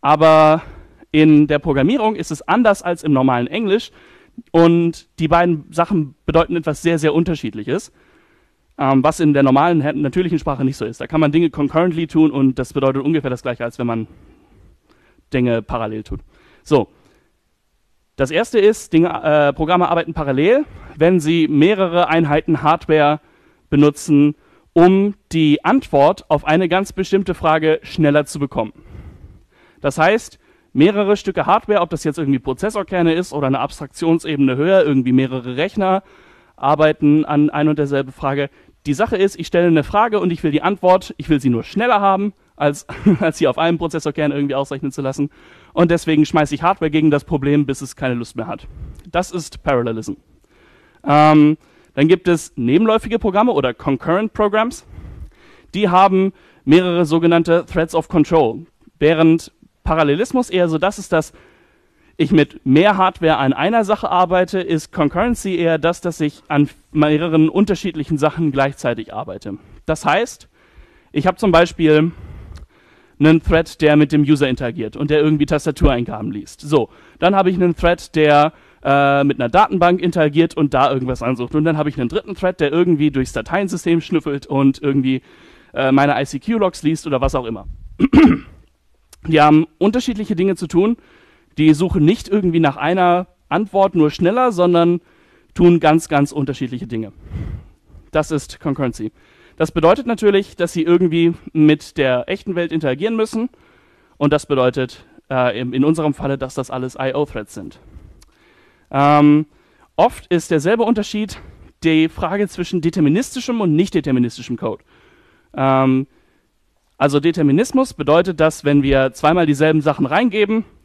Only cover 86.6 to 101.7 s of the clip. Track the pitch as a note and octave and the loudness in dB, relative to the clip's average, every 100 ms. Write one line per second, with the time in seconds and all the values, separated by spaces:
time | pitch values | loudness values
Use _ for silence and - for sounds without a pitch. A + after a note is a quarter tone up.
86.6 | F#3+ - D3+ D#3+ D#3+ C3+ C3 C#3+ A#2 A2 | -2 -2 -4 -4 -4 -2 -2 -2 -6 -10
87.6 | G2 - - - C4+ C4 D#4 - - - | -12 -18 -18 -4 2 6 6 4 -4 -20
88.6 | _ _ _ _ _ _ - D#3 D3 D3+ | _ _ _ _ _ _ -2 2 6 4
89.6 | E3 _ G3 A#3 B3 G#3 G#3+ F3 F#3+ F3+ | 2 _ -2 -2 -4 -6 -6 -2 -2 -2
90.6 | E3+ E3+ G3+ A#3 _ _ _ _ _ - | -2 0 0 -2 _ _ _ _ _ 0
91.6 | D#3 D3 F3+ F3+ D3+ A3+ - G#3+ F#3 E3 | 2 4 2 2 2 0 -2 -2 0 0
92.6 | D#3 C3+ C#3+ F#3 F3+ F3 F3+ _ _ E3 | 0 0 -2 0 2 0 -2 _ _ -6
93.6 | G#3 G3+ G3 F#3+ D3+ - E3+ A#3 B3+ F3+ | -4 0 0 2 0 0 -2 0 0 0
94.6 | F3+ F3 E3+ F3 _ _ _ _ _ - | 2 2 2 0 _ _ _ _ _ 2
95.6 | F3 E3+ D#3 D#3+ - D3 C#3+ D3+ C#3 C3+ | 4 6 4 2 0 -2 -2 -4 -6 -6
96.6 | B2+ B2 - A#2 G#2+ - - - - - | -8 -8 -8 -8 -10 -14 -14 -12 -10 -12
97.6 | - _ _ - _ D#3 D3+ D#3 - - | -16 _ _ -20 _ -4 -2 -4 -8 -10
98.6 | D#3 C3+ C3 A2+ A2 _ _ _ _ _ | -8 -4 -6 -6 -12 _ _ _ _ _
99.6 | D#3 E3+ D#3+ A3+ A#3+ A3+ G#3 G3 G3 - | -4 2 2 2 0 -2 2 0 -2 -6
100.6 | F3 E3+ D#3+ F3 F3+ E3 E3 E3+ - D#3+ | -6 -4 0 2 2 2 0 -2 -8 2
101.6 | D3+ | 4